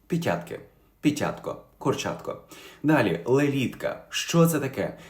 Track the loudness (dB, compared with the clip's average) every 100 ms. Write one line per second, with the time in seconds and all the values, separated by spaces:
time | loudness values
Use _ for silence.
0 | -4 -2 0 -2 -4 -12 -14 _ _ _
1 | 0 2 -2 -4 -8 -10 -12 -6 -2 -2
2 | -2 -6 -8 -10 -12 -20 -20 -4 2 4
3 | 4 0 2 2 4 2 -2 -2 -6 -6
4 | -8 -6 2 6 6 4 -2 -2 -4 -6
5 | -16